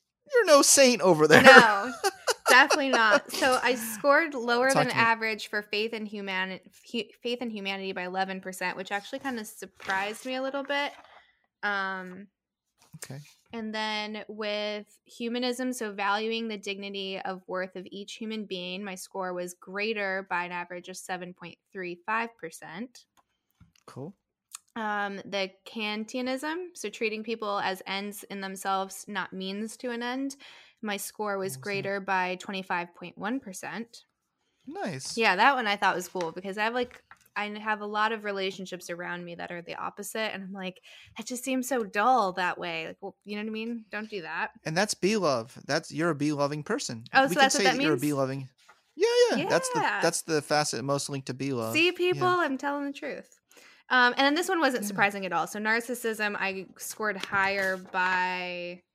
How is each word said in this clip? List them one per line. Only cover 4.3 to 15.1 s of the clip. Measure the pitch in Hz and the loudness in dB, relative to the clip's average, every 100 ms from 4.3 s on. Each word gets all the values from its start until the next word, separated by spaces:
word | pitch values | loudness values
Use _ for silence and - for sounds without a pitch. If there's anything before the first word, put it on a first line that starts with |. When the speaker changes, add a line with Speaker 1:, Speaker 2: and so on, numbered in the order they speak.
Speaker 2:
lower | 294 233 240 262 | -2 0 2 4
Speaker 1:
Talk | 269 | 4
Speaker 2:
than | 151 | 4
Speaker 1:
to | |
me. | - | 4
Speaker 2:
average | 226 226 220 214 - | 2 2 0 -4 -4
for | 208 | -6
faith | 208 208 220 | -4 -4 -2
and | 226 214 | -4 -8
humani-, | 214 196 185 185 185 - - - | -8 -6 -4 -4 -6 -16 -20 -8
hu-, | 240 - - | -8 -8 -8
faith | 240 240 | -6 -6
and | 240 | -6
humanity | 214 196 196 190 | -6 -6 -6 -6
by | 190 | -6
eleven | 180 190 190 190 | -6 -4 -4 -6
percent, | 190 185 180 - | -10 -6 -6 -6
which | 185 | -6
actually | 202 202 269 | -8 -6 -8
kinda | 269 240 | -6 -8
surprised | 208 - 190 - - 190 202 214 | -10 -14 -18 -12 -6 -4 -4 -6
me | 254 262 | -8 -6
a | |
little | 269 277 | -6 -6
bit. | 269 285 285 - - - _ _ _ _ | -4 -4 -4 -8 -20 -20 _ _ _ _
Um, | 208 202 190 190 185 185 202 _ _ _ _ _ _ - | -4 -4 -4 -6 -10 -14 -18 _ _ _ _ _ _ -20
Speaker 1:
Okay. | - 135 147 _ _ | -14 -14 -16 _ _
Speaker 2:
and | 233 220 | -10 -8
then | 214 214 214 208 214 - | -6 -4 -4 -6 -8 -10
with | 214 214 208 208 208 208 _ | -8 -4 -4 -4 -6 -10 _
humanism, | _ | _